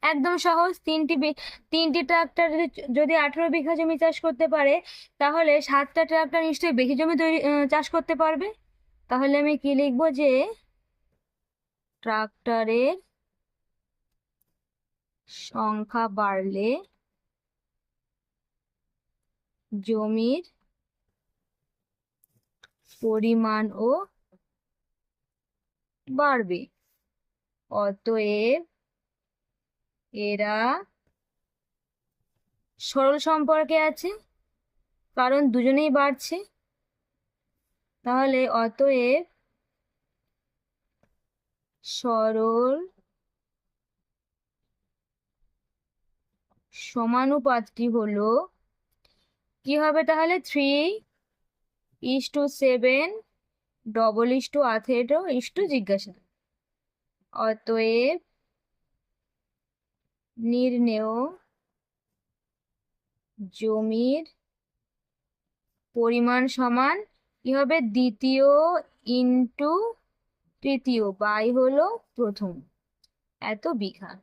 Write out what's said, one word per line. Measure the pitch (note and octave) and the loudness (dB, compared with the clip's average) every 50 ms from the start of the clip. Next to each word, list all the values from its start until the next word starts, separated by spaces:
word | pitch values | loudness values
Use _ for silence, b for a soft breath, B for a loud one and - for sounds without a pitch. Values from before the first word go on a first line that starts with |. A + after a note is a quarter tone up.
| - | 0
একদম | D4 D#4+ D4 C4 F4 F4 E4+ | 0 0 2 0 0 0 0
সহজ, | - F4+ E4+ E4 E4+ F#4 F4+ - _ | 2 2 2 2 2 0 0 -4 _
তিনটি | - D#4 D#4 D#4 C4 E4 | -4 -2 -2 0 0 0
বি-, | C#4 C#4 D4+ D4 B B B B B B _ | 0 0 -2 -2 B B B B B B _
তিনটি | - D#4+ E4 D#4+ C4+ E4+ D#4+ | -2 0 0 0 0 -2 0
ট্রাক্টর | C4 E4+ E4+ E4 - _ - E4+ E4 | 2 2 2 2 0 _ 0 0 2
যদি, | D4+ D#4 E4+ D4 - - - C#4+ B3 | 2 0 -2 -2 -4 -10 -8 -4 0
যদি | C4 D4+ C#4 D#4+ | 0 2 2 2
আঠেরো | D#4+ D4 C#4+ C#4 D4 E4+ E4 | 2 2 0 0 -2 -2 0
বিঘা | C4+ E4+ C#4 D4 E4+ | 0 -2 0 -2 -2
জমি | D#4 E4 D#4+ E4 D4 | 0 0 -2 0 2
চাষ | E4 E4 D#4 - | 2 0 0 0
করতে | - E4 D#4 A#3 E4 D#4 | -2 -4 0 0 0 0
পারে, | C4 D#4 C#4+ C#4 C#4+ F4 F4 B B B B B B _ | 2 2 4 4 2 2 -2 B B B B B B _
তাহলে | C#4+ C#4+ D4+ E4 E4+ D#4 C#4+ D4+ C#4+ | 0 0 2 2 4 4 4 2 2
সাতটা | - C#4+ C#4 C#4+ C#4 - E4 E4 | 2 0 0 0 0 0 -2 0
ট্রাক্টর | D#4+ D#4 D#4+ D#4+ C#4 - E4 E4 | 2 2 0 0 2 0 0 0
নিশ্চয়ই | D#4+ D#4 - - F4 D4+ | 0 -2 0 0 0 2
বেশি | A#3 B3+ B3 C#4+ | 2 2 2 2
জমি | B3+ D#4 D#4+ E4+ | 0 0 0 2
তৈরি, | C4+ D#4+ D#4+ D#4+ D#4+ - | 2 2 2 2 2 0
আহ, | C#4 D4 D4 C#4+ | 0 2 2 2
চাষ | C4+ D4 D4+ D4+ - | 2 0 0 -2 0
করতে | - E4 D#4+ - E4 | -2 -4 -2 -2 -2
পারবে। | C4 D#4+ D#4 D#4+ D#4 F4 G#4 A4 _ _ _ _ _ _ _ _ _ _ _ | 0 2 0 0 -2 -4 -8 -10 _ _ _ _ _ _ _ _ _ _ _
তাহলে | A#3+ B3+ C4+ C#4 C#4 C#4+ | -2 0 0 2 2 2
আমি | D4 D4 D4+ | 2 2 0
কি | C4+ - C#4 C#4 | 0 0 0 0
লিখবো? | C4 C#4+ C#4+ B3 A#3+ D#4+ D#4+ | 2 2 0 2 2 0 0
যে | C#4+ B3+ D4+ C#4+ B3+ B3+ D4 G#4 A4+ _ _ _ _ _ _ _ _ _ _ _ _ _ _ _ _ _ _ _ _ _ _ _ _ _ _ _ _ _ - | 0 2 2 2 4 2 0 -2 -4 _ _ _ _ _ _ _ _ _ _ _ _ _ _ _ _ _ _ _ _ _ _ _ _ _ _ _ _ _ -6
ট্রাক্টরের | A#3 A3 G#3+ A3 G#3+ _ _ _ A#3+ A#3 A3+ A3+ A3 A3 A#3 B3 C#4 E4+ F#4+ _ _ _ _ _ _ _ _ _ _ _ _ _ _ _ _ _ _ _ _ _ _ _ _ _ _ _ _ _ _ _ _ _ _ _ _ _ _ _ _ _ _ _ _ _ | -4 -4 -2 -4 -6 _ _ _ -2 -2 0 0 0 2 2 2 2 0 -2 _ _ _ _ _ _ _ _ _ _ _ _ _ _ _ _ _ _ _ _ _ _ _ _ _ _ _ _ _ _ _ _ _ _ _ _ _ _ _ _ _ _ _ _ _
সংখ্যা | _ - - - - - A3+ A3 G#3+ G#3+ G#3+ G#3+ G#3+ - A#3+ A3+ A3+ | _ -20 -20 -20 -12 -8 -6 -4 -4 -4 -4 -6 -6 -4 -4 -4 -4
বাড়লে | G3 G3 G#3 G3+ G3 F#3+ F#3+ G3 F#3+ G3 G3+ A3 B3+ E4 G4 _ _ _ _ _ _ _ _ _ _ _ _ _ _ _ _ _ _ _ _ _ _ _ _ _ _ _ _ _ _ _ _ _ _ _ _ _ _ _ _ _ _ _ _ _ _ _ _ _ _ _ _ _ _ _ _ _ - | -2 -2 -2 -2 -2 -2 -4 -4 -4 -4 -2 -2 -2 -4 -6 _ _ _ _ _ _ _ _ _ _ _ _ _ _ _ _ _ _ _ _ _ _ _ _ _ _ _ _ _ _ _ _ _ _ _ _ _ _ _ _ _ _ _ _ _ _ _ _ _ _ _ _ _ _ _ _ _ -10
জমির | G3+ G3 G#3+ A3+ G#3+ G#3+ G#3+ A3 A3 A3+ A#3 C4 E4+ F4 - _ _ _ _ _ _ _ _ _ _ _ _ _ _ _ _ _ _ _ _ _ _ _ _ _ _ _ _ _ _ _ _ _ _ _ _ _ _ _ _ _ _ _ _ _ _ _ _ - _ | -10 -4 -4 -2 -2 -2 -2 -2 0 0 0 -2 -2 -4 -10 _ _ _ _ _ _ _ _ _ _ _ _ _ _ _ _ _ _ _ _ _ _ _ _ _ _ _ _ _ _ _ _ _ _ _ _ _ _ _ _ _ _ _ _ _ _ _ _ -20 _
পরিমাণও | - A3+ A3 A3 G#3+ A3+ A#3 A3+ A3+ A3 G#3+ G#3+ A3 G#3+ G3 G3 G#3+ A#3 C4+ E4+ G4 - _ _ _ _ _ _ _ _ _ _ _ _ _ _ _ _ _ _ _ _ _ _ _ _ _ _ _ _ _ _ _ _ _ _ _ _ _ _ _ - | -4 -2 0 0 2 2 2 2 2 0 0 -2 -2 -4 -4 -2 0 0 0 0 -2 -8 _ _ _ _ _ _ _ _ _ _ _ _ _ _ _ _ _ _ _ _ _ _ _ _ _ _ _ _ _ _ _ _ _ _ _ _ _ _ _ -10
বাড়বে। | C4 B3+ D4 D4 C4+ B3 A3 F3+ F3+ F3 C4 - _ _ _ _ _ _ _ _ _ _ _ _ _ _ _ _ _ _ _ _ | -4 -2 0 0 2 0 -2 -4 -6 -8 -8 -14 _ _ _ _ _ _ _ _ _ _ _ _ _ _ _ _ _ _ _ _
অতএব | - G#3 G#3 G3+ G3 G3+ _ - A3+ A3 G#3+ G#3 G#3 G#3 G#3+ A3+ C4 D#4+ F4 _ _ _ _ _ _ _ _ _ _ _ _ _ _ _ _ _ _ _ _ _ _ _ _ _ _ _ _ _ - | -4 -4 -2 -2 -4 -6 _ -2 -2 0 0 0 0 0 0 0 0 -2 -2 _ _ _ _ _ _ _ _ _ _ _ _ _ _ _ _ _ _ _ _ _ _ _ _ _ _ _ _ _ -12
এরা | G#3+ G#3 G#3 G#3 G3+ G#3 G#3 G#3+ G#3+ A3 B3 C#4 F4 G4+ _ _ _ _ _ _ _ _ _ _ _ _ _ _ _ _ _ _ _ _ _ _ _ _ _ _ _ _ _ _ _ _ _ _ _ _ _ _ _ | -8 -6 -4 -2 -2 -2 -2 -2 -2 0 -2 -2 -4 -6 _ _ _ _ _ _ _ _ _ _ _ _ _ _ _ _ _ _ _ _ _ _ _ _ _ _ _ _ _ _ _ _ _ _ _ _ _ _ _
সরল | - - - C4+ C4+ C4+ C#4 D4 | -14 -6 -2 2 2 2 2 2
সম্পর্কে | C#4 D#4 D#4+ D#4 D4+ B3+ D#4 D#4 D#4 - D#4+ D#4+ | 0 0 0 0 2 2 2 2 2 2 2 0
আছে, | G#3 D#4 D#4 - - F4 G#4 G#4+ _ _ _ _ _ _ _ _ _ _ _ _ _ _ _ _ _ _ _ | 2 0 -2 -4 -8 -10 -10 -10 _ _ _ _ _ _ _ _ _ _ _ _ _ _ _ _ _ _ _
কারণ | - B3 B3+ C4+ C#4+ D4 C4+ | -2 0 2 2 2 2 2
দুজনেই | A3 B3+ A#3 C4 C4+ C#4 D4+ D#4 | 2 2 2 4 4 4 2 2
বাড়ছে। | C4 C#4+ C#4 C#4+ C#4 - - - D#4+ F4+ G4+ _ _ _ _ _ _ _ _ _ _ _ _ _ _ _ _ _ _ _ _ _ _ _ _ _ _ _ _ _ _ _ _ | 2 2 2 2 0 -4 -8 -8 -8 -8 -10 _ _ _ _ _ _ _ _ _ _ _ _ _ _ _ _ _ _ _ _ _ _ _ _ _ _ _ _ _ _ _ _
তাহলে | A#3+ B3 B3+ C4+ C4+ C4+ B3+ C4 B3 | -2 0 0 2 2 2 2 0 0
অতএব | - A#3 A3+ A3+ A3 - C4+ C#4 C#4 B3+ A#3+ A#3+ C4 D#4 F4 _ _ _ _ _ _ _ _ _ _ _ _ _ _ _ _ _ _ _ _ _ _ _ _ _ _ _ _ _ _ _ _ _ _ _ _ _ _ _ _ _ _ _ _ _ _ _ _ _ _ _ _ | 0 0 -2 -2 0 0 2 2 4 2 2 2 2 0 0 _ _ _ _ _ _ _ _ _ _ _ _ _ _ _ _ _ _ _ _ _ _ _ _ _ _ _ _ _ _ _ _ _ _ _ _ _ _ _ _ _ _ _ _ _ _ _ _ _ _ _ _
সরল | - - - - B3 A#3 A3 A3 A3 A3 A3 A3 A3+ A3+ A#3 A#3+ B3+ C4+ D#4 F4+ F#4+ _ _ _ _ _ _ _ _ _ _ _ _ _ _ _ _ _ _ _ _ _ _ _ _ _ _ _ _ _ _ _ _ _ _ _ _ _ _ _ _ _ _ _ _ _ _ _ _ _ _ _ _ _ _ _ _ _ _ _ _ _ _ _ _ _ _ _ _ _ _ _ _ _ _ _ _ _ | -12 -12 -6 -4 -2 -2 0 0 0 0 0 0 0 0 0 0 0 0 -2 -4 -10 _ _ _ _ _ _ _ _ _ _ _ _ _ _ _ _ _ _ _ _ _ _ _ _ _ _ _ _ _ _ _ _ _ _ _ _ _ _ _ _ _ _ _ _ _ _ _ _ _ _ _ _ _ _ _ _ _ _ _ _ _ _ _ _ _ _ _ _ _ _ _ _ _ _ _ _ _
সমানুপাতটি | - - - - B3+ A#3 A3+ A#3 B3 C4 C4+ C#4+ D4 A#3 C4+ B3+ A#3 A3 - _ - A#3 A#3+ | -18 -18 -10 -6 -4 -2 0 0 2 2 2 0 2 2 2 0 0 -2 -6 _ -4 -4 -2
হলো, | A3+ A#3 G#3+ G#3+ G#3 G3+ G#3 A3 A3+ C4+ F4 F#4 _ _ _ _ _ _ _ _ _ _ _ _ _ _ _ _ _ _ _ _ _ _ _ | 0 0 -2 -2 -2 -2 0 2 2 0 0 -2 _ _ _ _ _ _ _ _ _ _ _ _ _ _ _ _ _ _ _ _ _ _ _
কি | C4 C#4 D4 | -2 0 2
হবে | D4+ D#4 D4+ D#4 D#4+ | 2 2 2 2 2
তাহলে? | D#4 D#4+ D#4 D#4+ E4 F4 F#4 | 2 2 2 2 2 0 -2
Three | B3+ - - D4 C#4+ C#4 C#4 C#4+ D4+ E4+ G#4 A4 _ _ _ _ _ _ _ _ _ _ _ _ _ _ _ _ _ _ _ _ - | -2 -4 -2 0 2 2 2 2 2 0 -2 -4 _ _ _ _ _ _ _ _ _ _ _ _ _ _ _ _ _ _ _ _ -6
is | B3 B3+ C4+ C4 - | -4 -4 -4 -4 -4
to | - D4 C#4+ C#4+ | -4 -2 -2 -2
seven, | C#4 - C#4 C4 B3+ B3 A3 B3+ B3+ C4+ D4+ F4 G#4 A4 - _ _ _ _ _ _ _ _ _ _ _ _ | -2 0 2 2 2 4 2 2 2 2 0 -2 -6 -10 -16 _ _ _ _ _ _ _ _ _ _ _ _
double | A#3 G#3+ A3+ A3+ A3 G#3+ G#3+ A#3 B3 B3+ | -8 -2 0 2 2 2 2 0 2 2
is | C4+ B3+ - | 0 -2 -2
to | - C#4+ C#4+ | 0 0 2
আঠেরো | B3 A3 A3 G#3+ - B3+ A#3+ B3 A#3 C#4+ D#4+ F#4 | 2 0 -2 -2 -2 0 0 2 2 0 0 0
is | F4+ C#4 B3 A#3+ - | 0 -4 -4 -4 -6
to | _ - G4+ | _ -4 -2
জিজ্ঞাসা। | F#4 D4 B3+ G3+ F#3 G3 G3 - G3+ F#3 _ _ _ _ _ _ _ _ _ _ _ _ _ _ _ _ _ _ _ _ _ _ _ - | 0 0 -2 0 0 -2 -2 -2 -8 -20 _ _ _ _ _ _ _ _ _ _ _ _ _ _ _ _ _ _ _ _ _ _ _ -8
অতএব | - A3 A3 A3 A3 _ - A3+ A3+ A3+ A3+ A3+ A#3 A#3+ C4+ D#4+ F4+ _ _ _ _ _ _ _ _ _ _ _ _ _ _ _ _ _ _ _ _ _ _ _ _ _ _ _ _ _ _ _ _ _ _ _ _ _ _ _ _ _ _ _ | -4 -2 -2 -2 -4 _ -4 -2 0 0 0 2 2 2 0 0 -2 _ _ _ _ _ _ _ _ _ _ _ _ _ _ _ _ _ _ _ _ _ _ _ _ _ _ _ _ _ _ _ _ _ _ _ _ _ _ _ _ _ _ _
নির্ণেয় | A#3 A3+ A3+ A#3 B3 B3 B3+ B3 A#3+ A#3+ A#3 A3 G#3+ A3 A3 A3 A#3 B3+ D4+ F#4 F#4 _ _ _ _ _ _ _ _ _ _ _ _ _ _ _ _ _ _ _ _ _ _ _ _ _ _ _ _ _ _ _ _ _ _ _ _ _ _ _ _ G#3 F#3 _ | -8 -4 -2 0 0 0 0 2 2 0 0 0 -2 -2 -2 -2 -4 -4 -6 -6 -12 _ _ _ _ _ _ _ _ _ _ _ _ _ _ _ _ _ _ _ _ _ _ _ _ _ _ _ _ _ _ _ _ _ _ _ _ _ _ _ _ -16 -16 _
জমির | - G#3+ A3 G#3+ G#3+ A3 A3 A3 A3+ A#3+ B3+ C4+ D#4 E4 - _ _ _ _ _ _ _ _ _ _ _ _ _ _ _ _ _ _ _ _ _ _ _ _ _ _ _ _ _ _ _ _ _ | -6 -4 -2 -2 0 0 -2 0 0 0 0 0 -2 -4 -8 _ _ _ _ _ _ _ _ _ _ _ _ _ _ _ _ _ _ _ _ _ _ _ _ _ _ _ _ _ _ _ _ _
পরিমাণ | A#3+ A#3 A#3 A#3 A#3+ A#3+ A#3+ B3 B3+ B3+ | 0 0 2 2 2 2 2 2 2 0
সমান | C4 - - B3+ B3 A#3+ B3 C4 C#4 E4 G4 G#4+ _ _ _ _ _ _ _ _ | 0 -2 -2 -2 0 2 2 2 0 0 -2 -6 _ _ _ _ _ _ _ _
কি | B3+ C4 | -2 0
হবে? | C#4 C#4+ B3+ D#4 E4 | 0 0 2 2 0
দ্বিতীয় | C4+ A3+ G3+ B3 B3+ B3+ G#3 _ - C4 C4 C4+ C4+ C#4 C#4+ D4 D#4 E4 F4+ F4 - _ _ _ _ | 0 0 0 2 0 0 0 _ -2 -2 2 4 4 4 6 4 4 2 0 -2 -4 _ _ _ _
into | - A#3+ B3 B3+ B3 B3 B3+ B3+ A#3 _ - C#4+ D4 D#4+ F#4 G#4+ A#4 A4+ _ _ _ _ _ _ _ _ _ _ _ _ _ - | -4 -2 0 2 2 2 2 0 -2 _ -4 -2 -2 0 0 -2 -4 -6 _ _ _ _ _ _ _ _ _ _ _ _ _ -4
তৃতীয় | C4+ C#4 B3+ - C4 B3 A3+ G#3+ G3+ F#3+ F#3+ | -2 -2 -2 -2 -2 -2 0 0 -2 -2 -2
by | G#3 G#3 G#3 G#3+ A3 A#3 B3 | -2 -2 0 0 0 0 2
হলো | B3+ B3+ B3+ C4+ C#4+ D#4+ F#4+ A4+ A4+ _ _ _ | 2 2 2 4 2 2 0 0 -6 _ _ _
প্রথম, | - A#3+ G#3+ G3+ - G#3 F#3+ F3 F3 - _ _ _ _ _ _ _ _ _ _ _ _ _ _ _ - | -4 -4 -4 -2 -4 -8 -8 -8 -10 -16 _ _ _ _ _ _ _ _ _ _ _ _ _ _ _ -10
এত | - A3 G#3 - E4 | -10 -10 -6 -4 -4
বিঘা। | E4 A#3 G3+ F#3+ - - G3+ F3 F#3+ F#3+ | -4 -4 -4 -6 -8 -12 -18 -18 -18 -20